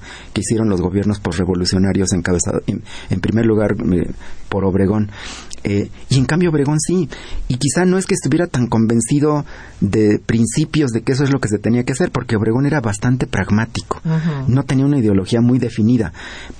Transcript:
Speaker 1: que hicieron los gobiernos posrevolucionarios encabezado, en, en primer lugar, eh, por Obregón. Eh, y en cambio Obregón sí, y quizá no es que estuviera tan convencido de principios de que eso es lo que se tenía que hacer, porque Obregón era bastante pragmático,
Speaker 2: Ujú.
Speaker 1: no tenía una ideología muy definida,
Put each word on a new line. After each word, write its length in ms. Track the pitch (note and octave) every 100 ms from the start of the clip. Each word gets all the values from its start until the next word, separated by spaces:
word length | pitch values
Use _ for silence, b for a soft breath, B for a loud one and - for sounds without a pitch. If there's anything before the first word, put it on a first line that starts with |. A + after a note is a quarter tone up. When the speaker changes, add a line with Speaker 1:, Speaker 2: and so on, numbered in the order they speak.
| B B B
Speaker 1:
que 80 | -
hicieron 280 | G2 A2 A2
los 120 | F2+
gobiernos 380 | F2 G2 G2+ G2+
posrevolucionarios 920 | - E2+ F2 F2+ F2+ F#2+ G2 F#2+ F#2
encabezado, 480 | F#2 F2+ F2 G2+ - -
en, 160 | G2+ - B B
en 80 | F#2+
primer 260 | G#2 A2 A#2
lugar, 300 | G#2+ G#2 G#2 F2
eh, 180 | F2 - - B B -
por 160 | G2 F#2+
Obregón. 460 | F#2+ F#2+ G#2+ G#2 B B B B -
Eh, 260 | - G2+ - - B
y 80 | C3+
en 80 | B2+
cambio 240 | D#3 F3
Obregón 300 | D#3 C#3 D3+
sí, 280 | - F3+ D3 B B B -
y 100 | B2
quizá 280 | - F3+ F#3
no 120 | F#3
es 80 | F#3
que 100 | F#3
estuviera 320 | C#3 D#3 F3
tan 200 | B2+ A2+
convencido 800 | A2+ A2 A#2 - C#3+ D3+ D3 - B B B
de 400 | G2 A2 G#2+ G#2+
principios 720 | - A2+ A2 - D#3 D3+ C3+
de 120 | A2+
que 100 | C3+
eso 100 | C3
es 80 | C#3
lo 80 | C3+
que 80 | G#2+
se 100 | G2+
tenía 260 | A2 A#2+
que 100 | B2
hacer, 180 | C3+ F3+
porque 240 | - - A2
Obregón 300 | G#2+ B2 C#3+
era 160 | D3+
bastante 460 | A2+ G2+ B2+ B2+ -
pragmático, 760 | F#2+ F#2 G#2 A2+ - - -
Speaker 2:
Ujú. 480 | E3 D#3+ E3 C#3+ C3
Speaker 1:
no 120 | B2+
tenía 220 | C3+ C3+ C#3
una 140 | C#3+
ideología 400 | G#2+ G2 F#2+ A#2
muy 200 | A#2+ B2+
definida, 520 | A#2+ - A2 B2 F2 - B B B B